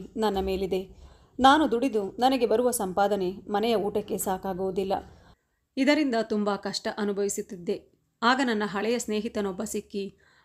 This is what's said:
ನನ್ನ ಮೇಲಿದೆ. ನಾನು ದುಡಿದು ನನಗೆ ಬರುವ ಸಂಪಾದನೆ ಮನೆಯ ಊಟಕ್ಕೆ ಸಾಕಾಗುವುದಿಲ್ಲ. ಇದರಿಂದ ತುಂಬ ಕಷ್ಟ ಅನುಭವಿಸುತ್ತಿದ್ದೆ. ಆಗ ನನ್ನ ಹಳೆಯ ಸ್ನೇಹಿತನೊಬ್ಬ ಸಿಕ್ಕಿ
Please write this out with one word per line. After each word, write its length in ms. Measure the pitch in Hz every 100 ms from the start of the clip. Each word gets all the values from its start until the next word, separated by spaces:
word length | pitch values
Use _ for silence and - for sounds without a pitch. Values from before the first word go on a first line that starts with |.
| 190 226
ನನ್ನ 200 | 214 190
ಮೇಲಿದೆ. 480 | 190 190 190 185 190 - - - _ -
ನಾನು 320 | 254 294 277
ದುಡಿದು 460 | 233 262 214 190 -
ನನಗೆ 260 | 247 269 233
ಬರುವ 260 | 220 247
ಸಂಪಾದನೆ 600 | 233 196 185 202 202 180
ಮನೆಯ 440 | 190 - 202 226 220
ಊಟಕ್ಕೆ 420 | 202 208 202 185
ಸಾಕಾಗುವುದಿಲ್ಲ. 760 | 208 185 190 180 190 190 190 196 - - - _ _ _ _ -
ಇದರಿಂದ 380 | 269 302 277 226
ತುಂಬ 340 | 220 214 208 196
ಕಷ್ಟ 320 | 196 196 226 214
ಅನುಭವಿಸುತ್ತಿದ್ದೆ. 920 | 208 202 202 208 208 185 175 190 - _ _ _
ಆಗ 180 | 233 254
ನನ್ನ 200 | 254 214 208
ಹಳೆಯ 340 | 190 214 240
ಸ್ನೇಹಿತನೊಬ್ಬ 640 | - 214 226 220 196 185
ಸಿಕ್ಕಿ 520 | 220 214 - 202 196 - _ _